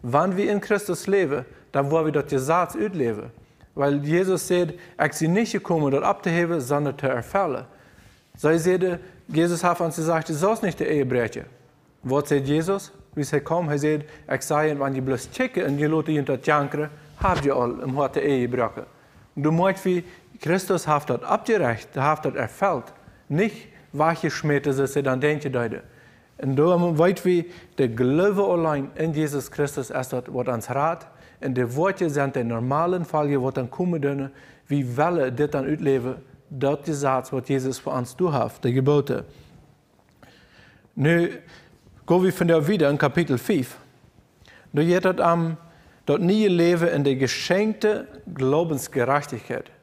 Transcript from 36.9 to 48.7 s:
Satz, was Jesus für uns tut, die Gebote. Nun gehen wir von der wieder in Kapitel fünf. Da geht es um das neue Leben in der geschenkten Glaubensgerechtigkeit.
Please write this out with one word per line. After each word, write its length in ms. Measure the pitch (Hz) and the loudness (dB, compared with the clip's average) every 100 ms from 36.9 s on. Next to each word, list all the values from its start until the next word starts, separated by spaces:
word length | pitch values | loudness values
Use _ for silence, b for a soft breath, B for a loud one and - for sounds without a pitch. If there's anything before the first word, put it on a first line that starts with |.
Satz, 380 | 147 139 131 123 | -2 0 0 -2
was 160 | 135 - | -6 -2
Jesus 300 | 135 131 127 | -2 -2 -6
für 140 | - | -6
uns 240 | 139 123 - | -4 -6 -2
tut, 180 | 180 143 117 - | 0 0 -2 -2
die 100 | 123 | 0
Gebote. 500 | 127 131 147 - 123 - B B B B _ _ _ _ _ b b b b b b b - | 2 4 4 2 -4 -6 B B B B _ _ _ _ _ b b b b b b b 0
Nun 340 | 143 170 175 - - B B B - - - | 4 4 2 -4 -16 B B B -20 -20 2
gehen 160 | 175 | 4
wir 100 | 185 | 4
von 140 | 180 175 | 2 4
der 200 | 165 151 | 4 4
wieder 220 | 208 143 | 2 2
in 80 | 147 | 4
Kapitel 400 | 147 156 165 127 | 2 2 0 0
fünf. 400 | - 185 123 - - _ _ _ _ _ B B B | 0 -2 -2 -10 -20 _ _ _ _ _ B B B
Da 80 | 147 | 0
geht 240 | 165 175 185 | 2 4 2
es 140 | 175 | 2
um 380 | 170 170 165 160 B B B B - | 2 2 0 -4 B B B B 0
das 100 | 143 | 2
neue 300 | 175 214 214 | 4 4 4
Leben 400 | 175 170 175 170 | 4 4 4 2
in 160 | - | 2
der 140 | 143 131 | 0 2
geschenkten 880 | 131 - - 180 220 214 214 214 - - - | 0 -2 0 0 0 0 0 -2 -6 -18 -16
Glaubensgerechtigkeit. 1400 | 156 131 147 170 | -4 0 2 0